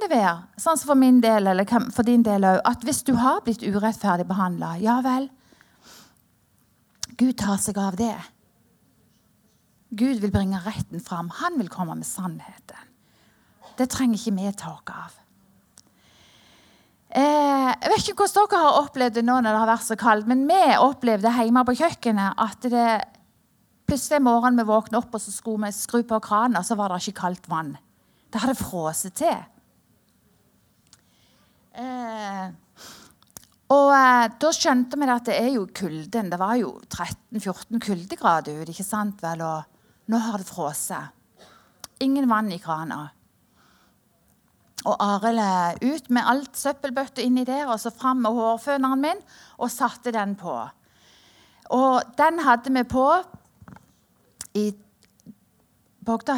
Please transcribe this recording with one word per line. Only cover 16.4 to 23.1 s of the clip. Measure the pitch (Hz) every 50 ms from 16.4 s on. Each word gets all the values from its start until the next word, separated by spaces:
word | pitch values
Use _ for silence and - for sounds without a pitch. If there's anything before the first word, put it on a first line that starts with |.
| _ _ _ _ _ _ _ _ _ _ _ _ _ _
Eh, | - 254 277 294 294 302 285 285 277 269 262 254 -
jeg | - - -
vet | 415 415 -
ikke | - 392 -
hvordan | 403 381 - 392 415 403
dere | 415 349
har | 320 294 - - 285
opplevd | 277 - 269 254 240 214 233
det | 233
nå | 240 254 262
når | 240 220
det | 214 214 226
har | 220
vært | 226 226 - -
så | 226 196
kaldt, | 214 240 220 214 214 226
men | 254 262 269
vi | 285 349 392 349 285 220 -
opplevde | 254 269 277 - - 240 220 196 196 226 240
hjemme | 247 226 226 240 254 254
på | 247 247 240
kjøkkenet | 311 339 330 - - 240 220 202 196 196 - -
at | 220 214 - - - 247
det | 240 240 233 226 220 208 - -